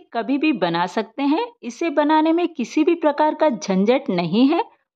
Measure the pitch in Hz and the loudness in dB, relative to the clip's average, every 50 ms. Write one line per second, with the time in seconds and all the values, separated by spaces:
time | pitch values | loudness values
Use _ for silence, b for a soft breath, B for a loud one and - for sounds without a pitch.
0 | - _ - 233 220 202 269 285 285 311 302 196 175 170 170 170 175 185 - - | -6 _ -8 -6 -2 -2 -2 0 0 0 0 0 0 -2 0 -2 -2 -2 -2 -4
1 | 214 214 _ - 277 285 294 349 466 480 - _ - 240 233 - 339 339 294 294 | -6 -6 _ -4 -2 0 0 0 -2 -4 -8 _ -14 -14 -8 -6 -6 -2 0 0
2 | 294 294 311 311 311 320 330 339 359 339 339 - 240 - - 311 311 302 330 330 | 2 2 2 2 2 2 2 0 0 -2 -4 -6 -8 -4 0 0 2 2 2 2
3 | 320 302 285 294 302 311 302 311 320 311 254 208 - - 190 185 196 208 247 277 | 2 0 2 2 0 0 0 0 0 0 0 -2 -4 -2 0 2 2 2 2 0
4 | - - 196 175 175 165 160 214 254 269 339 339 466 b b b b b _ | 0 -2 -2 -2 -2 0 2 2 4 4 2 0 -2 b b b b b _